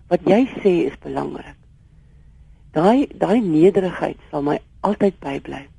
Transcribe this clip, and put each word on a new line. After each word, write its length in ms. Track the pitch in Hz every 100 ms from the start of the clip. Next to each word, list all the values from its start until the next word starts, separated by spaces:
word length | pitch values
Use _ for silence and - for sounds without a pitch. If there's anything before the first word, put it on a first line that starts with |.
| -
Wat 120 | 175 180
jy 220 | 202 262
sê 440 | - 202 175 -
is 80 | -
belangrik. 560 | 147 135 139 - - - - _ - - - - - - - - -
Daai, 360 | 151 180 254 277 -
daai 240 | - 233
nederigheid 760 | 196 151 180 196 185 - 160 - -
sal 100 | 147
my 180 | 143 139 - -
altyd 380 | 190 208 202 -
bybly. 480 | 143 139 - 139 143